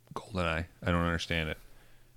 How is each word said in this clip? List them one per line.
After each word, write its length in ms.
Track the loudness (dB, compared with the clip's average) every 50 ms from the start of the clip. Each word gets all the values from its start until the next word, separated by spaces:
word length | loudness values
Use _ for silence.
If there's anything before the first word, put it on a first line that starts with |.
| _ -14 -12
Goldeneye. 520 | -12 -10 -6 -2 0 2 2 2 0 -2 -4 -8 -4
I 80 | 0 2
don't 120 | 4 4
understand 460 | 4 2 2 0 0 0 0 0 0 0
it. 100 | -4 -6 -10 -18 -20 -20 -20 -20 -20 -20 -20 -20 -6